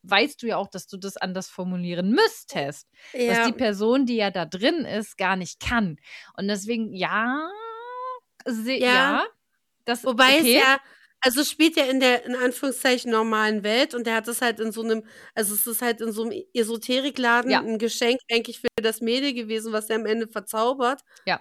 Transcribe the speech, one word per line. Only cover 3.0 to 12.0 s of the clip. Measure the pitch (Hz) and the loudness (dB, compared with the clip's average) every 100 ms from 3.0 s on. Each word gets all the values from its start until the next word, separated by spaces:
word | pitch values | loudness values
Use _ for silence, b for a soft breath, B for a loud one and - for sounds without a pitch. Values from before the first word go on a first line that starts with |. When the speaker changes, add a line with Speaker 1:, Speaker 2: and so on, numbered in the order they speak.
| B | B
Speaker 1:
Was | 254 | -2
Speaker 2:
Ja. | 240 233 233 | 2 2 2
Speaker 1:
die | |
Person, | 226 240 196 220 262 247 | 0 -2 0 2 2 2
die | 233 | 0
ja | 202 | -2
da | 190 | -2
drin | 160 185 247 339 | -6 0 0 0
ist, | 233 208 214 - | -4 -6 -8 -4
gar | 185 190 | -2 0
nicht | 175 - | -4 -8
kann. | - 240 196 156 B B B - | -2 0 0 -6 B B B -6
Und | 196 | -4
deswegen, | 202 202 233 214 | -4 -4 -4 -4
ja, | 185 170 196 233 277 320 415 453 453 480 494 508 508 _ _ | -4 -2 0 -2 -4 -6 -12 -14 -14 -14 -12 -12 -12 _ _
se-, | - 226 226 262 | -8 -6 -4 0
Speaker 2:
Ja. | 247 | 4
Speaker 1:
ja, | 254 269 277 427 _ _ _ _ _ | 4 4 2 -2 _ _ _ _ _
das, | - 240 | -6 -2
Speaker 2:
Wobei | 262 233 262 285 | -2 6 8 8
es | |
Speaker 1:
okay. | 254 262 | 6 6
Speaker 2:
ja, | 262 277 b b b _ | 6 4 b b b _
also | 254 247 | 0 2
es | 294 | -2
spielt | - 320 320 | 4 4 4
ja | |
in | 262 262 | 2 4